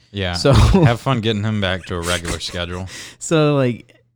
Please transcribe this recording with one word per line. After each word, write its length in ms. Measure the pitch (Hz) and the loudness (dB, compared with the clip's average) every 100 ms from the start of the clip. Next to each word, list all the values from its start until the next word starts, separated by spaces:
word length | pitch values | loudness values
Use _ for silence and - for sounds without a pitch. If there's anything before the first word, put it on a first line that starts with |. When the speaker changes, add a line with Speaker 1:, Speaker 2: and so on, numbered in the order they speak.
| _ | _
Speaker 1:
Yeah. 240 | 101 95 | -6 -4
Speaker 2:
So 180 | 87 135 | 0 4
<laughs> 320 | 139 - 190 | 6 6 6
Speaker 1:
Have 160 | 156 120 | 4 2
fun 220 | - 131 | -2 -2
getting 220 | 107 107 | -2 -2
him 180 | 107 107 | -2 -2
back 220 | 95 92 - | -2 -4 -6
to 80 | |
a 80 | 92 | -8
regular 380 | 85 87 85 85 | -4 -4 -4 -8
schedule. 480 | - 92 87 90 92 - - - | -8 -8 -8 -8 -10 -14 -18 -14
Speaker 2:
So, 360 | - 160 151 143 | -2 0 2 2
like, 460 | 131 117 - _ _ | 0 -2 -10 _ _